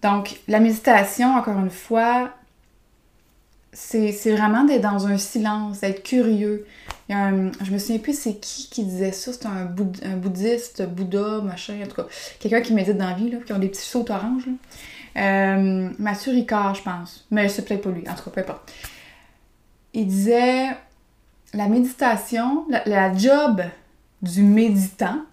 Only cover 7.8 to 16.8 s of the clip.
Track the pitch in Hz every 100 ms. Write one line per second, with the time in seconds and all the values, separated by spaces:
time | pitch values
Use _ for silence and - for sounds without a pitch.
7.8 | 196 226 220 285 233 208 - - - -
8.8 | 202 185 190 190 - 247 226 196 180 180
9.8 | 202 180 - 185 185 180 208 233 233 -
10.8 | 185 175 185 196 208 214 202 175 - 208
11.8 | 196 - - - - - 214 226 233 220
12.8 | 190 196 185 180 233 233 - 202 190 196
13.8 | - 247 226 202 214 254 254 254 - -
14.8 | - - - - 196 196 190 190 196 190
15.8 | 185 - 208 202 269 247 240 214 202 196